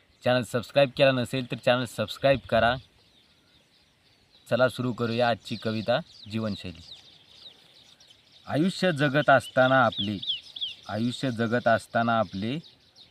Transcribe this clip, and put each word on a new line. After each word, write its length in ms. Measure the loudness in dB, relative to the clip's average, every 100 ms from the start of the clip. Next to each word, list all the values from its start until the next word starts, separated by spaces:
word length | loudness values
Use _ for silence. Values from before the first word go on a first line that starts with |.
| _ _
चॅनल 180 | 0 0
सबस्क्राईब 480 | 0 -6 -2 2 2 4
केला 160 | 2
नसेल 380 | 2 -2 -6 -6
तर 60 | -2
चॅनल 280 | 0 2
सबस्क्राईब 540 | 0 -6 -8 0 2 2
करा. 380 | 2 2 2 0 -8 _ _ _ _ _ _ _ _ _ _ _ _ _ _ _ -4
चला 180 | 0 2
सुरू 240 | 0 -4
करूया 360 | -4 -4 0 0
आजची 280 | -2 -6 -8
कविता 420 | -6 -4 -2 -2 -4 -18 -10
जीवनशैली. 500 | -6 -6 -6 -10 -16 -20 -20 -20 -20 _ -20 -20 -20 _ _ _ _ -20 _ _ _ -6
आयुष्य 460 | -2 0 0 0
जगत 380 | 2 0 2 4
असताना 540 | 4 4 2 4 4
आपले, 340 | 2 0 -4 -4 -6 -8 -10 -12 -12 -10 -10
आयुष्य 420 | -6 -4 -4 -4
जगत 380 | -2 -2 0 2
असताना 500 | 2 0 -2 2 0
आपले 400 | 0 -4 -6 -6 -10 _ _ _ -20